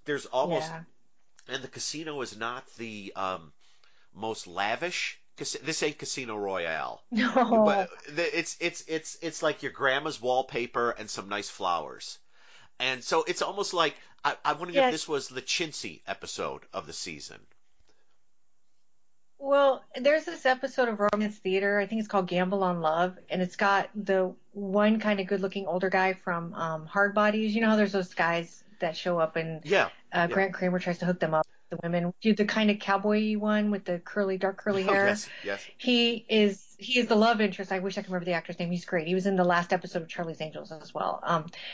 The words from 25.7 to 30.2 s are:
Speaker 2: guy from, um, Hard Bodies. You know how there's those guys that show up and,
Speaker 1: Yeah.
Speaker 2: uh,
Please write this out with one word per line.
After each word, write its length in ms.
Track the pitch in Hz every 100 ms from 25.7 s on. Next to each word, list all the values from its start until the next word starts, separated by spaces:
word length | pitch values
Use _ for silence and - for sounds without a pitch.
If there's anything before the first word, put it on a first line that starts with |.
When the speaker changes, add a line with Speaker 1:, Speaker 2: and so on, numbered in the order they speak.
| 180 180
Speaker 2:
guy 240 | 190 190
from, 400 | 185 - 170 170
um, 320 | - 165 160 160
Hard 280 | 202 202
Bodies. 400 | 208 208 214 220
You 80 | 214
know 80 | 226
how 60 | 214
there's 160 | 202
those 220 | 196 180
guys 500 | - 170 170 170 - - -
that 160 | 175 156
show 240 | 180 175
up 160 | 160 165
and, 260 | 160 160 151
Speaker 1:
Yeah. 200 | 190 117 - -
Speaker 2:
uh, 60 | 180